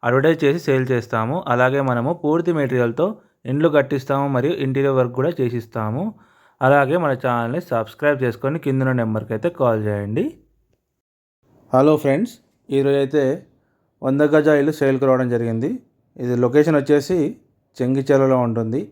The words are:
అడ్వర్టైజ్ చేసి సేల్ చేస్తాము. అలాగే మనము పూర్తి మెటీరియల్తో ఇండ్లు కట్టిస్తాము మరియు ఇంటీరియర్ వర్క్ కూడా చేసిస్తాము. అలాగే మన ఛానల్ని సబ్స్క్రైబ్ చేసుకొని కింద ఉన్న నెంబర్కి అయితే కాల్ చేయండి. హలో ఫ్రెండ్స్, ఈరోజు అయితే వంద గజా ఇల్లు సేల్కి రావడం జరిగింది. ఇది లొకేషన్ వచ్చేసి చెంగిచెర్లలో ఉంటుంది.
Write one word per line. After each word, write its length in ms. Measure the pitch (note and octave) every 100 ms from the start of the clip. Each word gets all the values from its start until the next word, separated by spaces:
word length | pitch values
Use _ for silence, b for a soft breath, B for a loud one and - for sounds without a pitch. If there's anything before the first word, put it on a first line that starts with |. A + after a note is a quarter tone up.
అడ్వర్టైజ్ 360 | A#2+ B2+ D3 E3
చేసి 160 | D3 D3+
సేల్ 200 | - C3+ B2+
చేస్తాము. 460 | B2+ A2 A2+ A2 D#3+ C#3
అలాగే 280 | B2 B2+ C#3 C3+
మనము 240 | A#2+ B2 E3+
పూర్తి 300 | D3 D#3+ E3
మెటీరియల్తో 540 | E3 C#3 B2+ A#2+ A#2 F3 A3 b b -
ఇండ్లు 180 | C#3 D#3+ D3
కట్టిస్తాము 500 | C3+ C#3+ C3+ C#3 C#3+
మరియు 180 | C3 C3+ E3+
ఇంటీరియర్ 300 | C3+ C3+ C#3 C3
వర్క్ 160 | B2 A#2+
కూడా 140 | C#3+ E3
చేసిస్తాము. 640 | B2 A#2+ A2 A#2 G#2+ A#2 G3+ - b b b b
అలాగే 360 | C3 C#3+ C3+ E3
మన 80 | D#3+ B2+
ఛానల్ని 380 | B2+ A#2+ A#2 C#3+ F3
సబ్స్క్రైబ్ 480 | A#2 A2 - D3 C#3+
చేసుకొని 360 | B2+ A2 C3+ D#3+
కింద 180 | C#3+ C3
ఉన్న 80 | C3 B2+
నెంబర్కి 320 | A2+ A2 G#2+ A2
అయితే 140 | F3 E3+
కాల్ 200 | B2+ A2+ G#2+
చేయండి. 380 | G#2 G2+ A2+ C4 - _ _ _ _ _ _ _ _ _ _ _ _ _
హలో 220 | C3 C#3+ D3+
ఫ్రెండ్స్, 320 | D3 C#3 A3+ - _ _ _
ఈరోజు 300 | C#3 C#3 C#3
అయితే 240 | C3+ D3 C3 D#3+ - _ _ _ _ _
వంద 180 | C3 C#3 D3+
గజా 200 | D3+ D3+ D3+
ఇల్లు 140 | C#3+ D3+
సేల్కి 240 | C#3 C3+ C3+
రావడం 220 | C3 B2+
జరిగింది. 360 | A#2 A#2 A2+ C3 B3+ _ _ _ -
ఇది 200 | B2 B2
లొకేషన్ 340 | B2 C3+ D3+ D3+
వచ్చేసి 380 | C#3 D3 C#3+ F#3 D3 A#3 _ _ _ -
చెంగిచెర్లలో 640 | B2+ C3+ C3+ C#3 C3+ B2+ A#2+
ఉంటుంది. 360 | A2+ A2+ A#2+ G3+